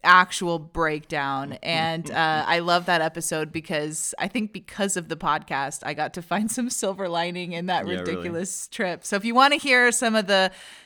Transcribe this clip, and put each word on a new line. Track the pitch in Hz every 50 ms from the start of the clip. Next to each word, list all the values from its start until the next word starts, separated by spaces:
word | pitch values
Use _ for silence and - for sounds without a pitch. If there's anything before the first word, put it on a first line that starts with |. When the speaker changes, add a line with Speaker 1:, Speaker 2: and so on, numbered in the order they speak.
| -
Speaker 1:
actual | 165 175 185 180 185 - - 190 175 170 165
breakdown. | 151 156 _ 175 165 156 151 151 147 _ 165 151 139 139 139 135 139 139 - -
Speaker 2:
<laughs> | -
Speaker 1:
And, | - 170 160 160 165 160 165 165 -
uh, | - - 165 160 156 156 151
I | - 175 170
love | 170 175 175 180 175
that | 185 180 165
episode | 160 165 160 170 160 - 175 156 156 156 151
because | 165 156 - 175 151 147 156 151 156 - - - -
I | - 190
think | - - 214 208 _
because | 190 - - - - 202 196 196 190
of | 165 -
the | 165
podcast, | 160 190 160 147 156 - - 160 135 139 135 135 - -
I | 135 151
got | 151 147 143 -
to | 180 170
find | - 175 202 214 220
some | - - 240 247
silver | - - - 196 196 190 196 180
lining | 170 170 170 175 175 180 180 170 175
in | 170 175
that | 180 180 160 -
Speaker 2:
Yeah, | - 180 180
really. | 180 175 180
Speaker 1:
ridiculous | 180 175 180 170 165 180 190 - - - -
trip. | - - 196 180 170 - -
So | - 214
if | 202 196
you | 233 233
wanna | 247 269 277 285
hear | 254 - 277 254 247 247 240 233
some | - 262 226 220
of | 220 208
the | 180 202 190 190 185 185 - - - - - -